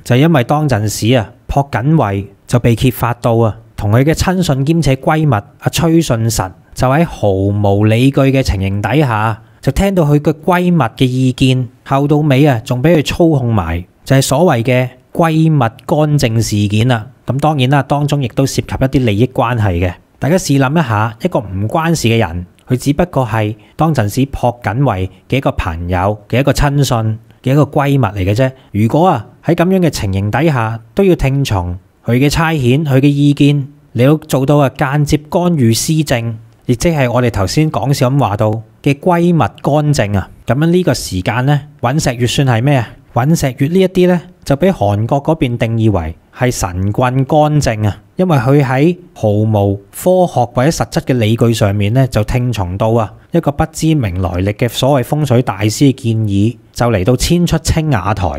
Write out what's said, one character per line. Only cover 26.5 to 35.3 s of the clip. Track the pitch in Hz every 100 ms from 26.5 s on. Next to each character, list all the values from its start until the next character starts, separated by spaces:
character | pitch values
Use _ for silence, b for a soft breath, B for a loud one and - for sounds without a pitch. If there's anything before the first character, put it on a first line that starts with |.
親 | - 147 143
信 | 135 117 110 110 - b
嘅 | 131
一 | 143
個 |
閨 | 143 151 143
蜜 | 139
嚟 | 110 101 90
嘅 | 107
啫。 | 131 - B
如 | 101 113
果 | 135 185
啊， | 135 - - -
喺 | 170
咁 | 170
樣 | 190
嘅 | 165
情 | - 98
形 | 95 104
底 | 117 165
下， | 131 110 113 -
都 | -
要 | 196 165
聽 | 135 139
從 | 135 98 87 90 _ _ -
佢 |
嘅 | 123 143
差 | 151 160
遣、 | 160 120 135 156
佢 | 131
嘅 | 143
意 | 143 143
見， | 139 143 143 139 - _
你 | 110 131
都 | 156
做 | - 139 135
到 | 147
啊 | 131
間 | - 139 147
接 | 147 151
干 | -